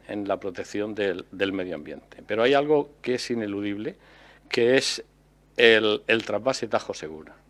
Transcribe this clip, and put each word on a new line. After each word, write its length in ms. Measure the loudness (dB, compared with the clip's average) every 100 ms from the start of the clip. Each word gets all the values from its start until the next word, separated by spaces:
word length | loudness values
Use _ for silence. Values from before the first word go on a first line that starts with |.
| -10
en 200 | -8 -4
la 100 | -4
protección 560 | -6 -10 -8 -6 -6
del, 320 | -4 -2 -4 -8
del 220 | -4 -2
medio 220 | -2 -6 -8
ambiente. 460 | -10 -16 -18 -18 -6
Pero 160 | 0
hay 100 | 2
algo 380 | 4 4 2 0 -6
que 140 | -4 -4
es 160 | -2
ineludible, 640 | -4 -4 -4 -6 -6 -8 -12 -18 -20 -20 -20 -6
que 260 | 2 4 4
es 280 | 2 -4 -10 _ _ _ _ 4
el, 480 | 8 8 4 0 2
el 180 | 0 0
trasvase 420 | -4 -2 -4 -2
Tajo 260 | -4 -4
Segura. 420 | -10 -10 -14 -16 -20